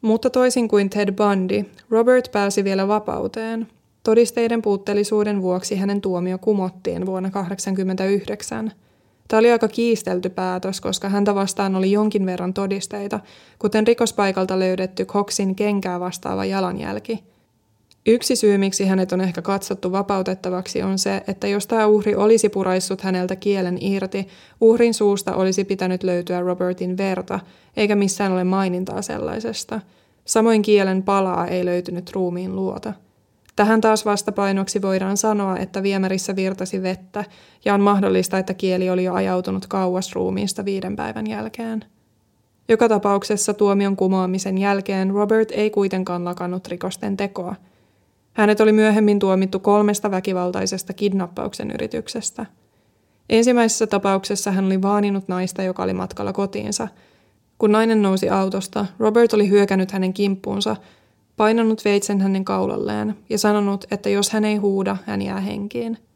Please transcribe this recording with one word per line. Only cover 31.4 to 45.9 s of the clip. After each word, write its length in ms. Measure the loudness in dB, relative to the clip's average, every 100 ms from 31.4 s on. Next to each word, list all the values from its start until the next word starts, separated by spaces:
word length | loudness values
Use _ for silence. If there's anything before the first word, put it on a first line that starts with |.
| -2
ei 180 | -2 0
löytynyt 460 | -2 -2 -8 -8
ruumiin 420 | -4 -2 -4 -6 -4
luota. 380 | -6 -6 -8 -12 _ _ _ _ _ 0
Tähän 260 | 4 6
taas 240 | 4 4 2
vastapainoksi 760 | -2 -2 -2 0 0 -2 -2
voidaan 360 | 0 0 0 0
sanoa, 400 | 0 0 0 -2
että 260 | -4 -4
viemärissä 520 | -2 0 0 -2 -4 -4
virtasi 460 | -4 -4 -6 -4
vettä, 420 | -4 -6 -8 -10 -10 -12 -20 _ 0
ja 80 |
on 80 | 2
mahdollista, 560 | 4 4 2 2 0 -2
että 160 | -4
kieli 360 | -4 -2 0 0
oli 140 | 0
jo 100 | 0
ajautunut 540 | -2 0 -2 -2 -6 -4
kauas 460 | -2 -2 -2 -4 -4
ruumiista 500 | -4 -2 -4 -4 -6
viiden 300 | -6 -6 -6
päivän 320 | -8 -6 -8
jälkeen. 580 | -8 -10 -10 -8 -8 -10 _ _ _ _ _ _ _ _
Joka 220 | 4 4
tapauksessa 640 | 4 2 0 0 -2 -2
tuomion 420 | 2 4 4 2 2
kumoamisen 600 | 2 2 0 -2 -2 0
jälkeen 540 | 0 0 0 -2 0
Robert 400 | 0 2 2 2
ei 180 | 0 0
kuitenkaan 560 | 2 0